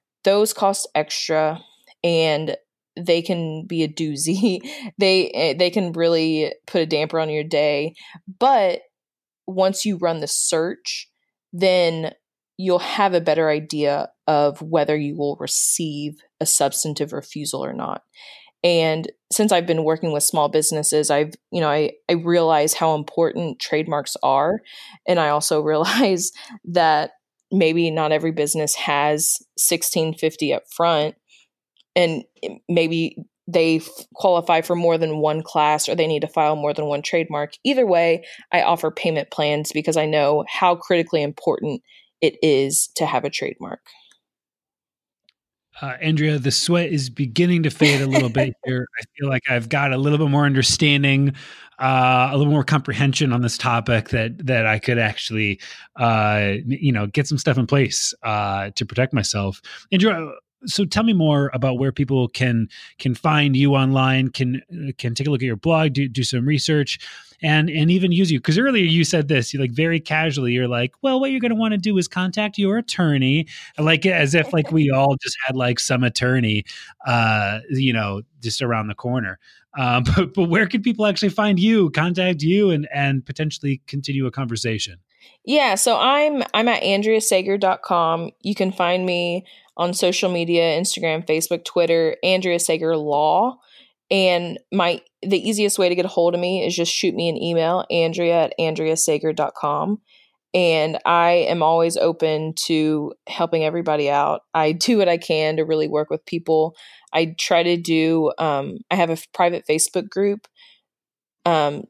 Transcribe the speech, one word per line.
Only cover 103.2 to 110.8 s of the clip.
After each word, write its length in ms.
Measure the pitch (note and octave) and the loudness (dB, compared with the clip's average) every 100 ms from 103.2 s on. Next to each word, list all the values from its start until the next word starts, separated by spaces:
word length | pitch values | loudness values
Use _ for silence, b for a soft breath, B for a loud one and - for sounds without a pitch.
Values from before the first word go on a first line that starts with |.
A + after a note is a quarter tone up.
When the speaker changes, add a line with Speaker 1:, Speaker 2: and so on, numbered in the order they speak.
| - | -12
Speaker 1:
helping 360 | - E3+ E3 | -4 -2 0
everybody 460 | D#3 E3+ E3 D3+ C#3+ | 0 -2 -2 0 0
out. 320 | C#3+ D3 D3+ - | 2 0 -2 -4
I 180 | D#3+ D#3 | 0 0
do 280 | E3+ - A3 | 0 0 2
what 100 | F3+ | 2
I 80 | E3+ | 2
can 400 | - D#3 D#3 D#3+ | 0 -2 0 0
to 80 | D#3 | 0
really 220 | D#3 D3+ | 0 0
work 220 | D3+ D3+ | -2 -4
with 160 | D#3 - | -6 -6
people. 500 | E3+ E3 D#3+ D#3+ B B B B | -6 0 0 0 B B B B
I 240 | E3 E3 E3 | -2 -2 -4
try 260 | - E3+ | 0 2
to 140 | F3 F3 | 2 0
do, 540 | E3+ D#3+ D#3+ D#3+ D3+ - | 0 0 2 2 0 0
um, 400 | D#3+ C#3+ C#3 - - | -2 -2 -4 -10 -4
I 40 | F#3 | 0
have 140 | E3+ | 0
a 40 | |
f-, 140 | D#3+ - | -2 -6
private 320 | - F3 F3 - | -2 0 0 -2
Facebook 420 | D#3 - - G#3+ | -2 0 -4 -6
group. 380 | F#3+ G3+ G#3 - b b b | -2 -2 -2 -8 b b b